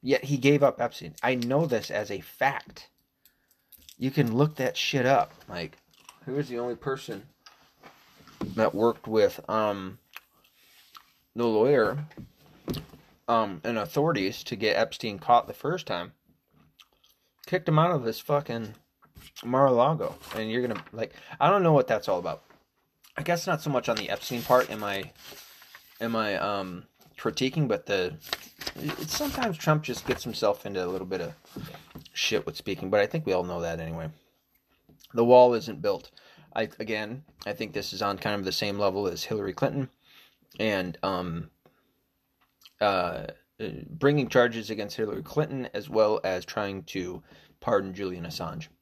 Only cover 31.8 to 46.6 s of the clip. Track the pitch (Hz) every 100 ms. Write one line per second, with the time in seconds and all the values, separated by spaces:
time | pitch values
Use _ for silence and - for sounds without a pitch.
31.8 | - - - - - 110 - 80 - 92
32.8 | 95 104 104 - - 90 90 87 85 82
33.8 | 82 82 80 - _ _ _ _ _ _
34.8 | _ - - 120 120 123 123 120 101 87
35.8 | 98 98 - - - - - - 113 -
36.8 | 110 107 107 123 - _ - 104 110 104
37.8 | 98 95 101 98 107 104 95 92 104 101
38.8 | 101 95 101 85 - 110 98 90 - 139
39.8 | 131 _ _ - - _ _ - 110 101
40.8 | 90 82 95 92 90 82 78 _ _ _
41.8 | _ _ _ _ _ _ _ _ - _
42.8 | 104 98 87 82 - - _ _ 110 -
43.8 | - 156 139 147 123 131 120 113 107 107
44.8 | 104 - 107 101 - - 151 135 127 -
45.8 | 110 107 107 107 - 92 - -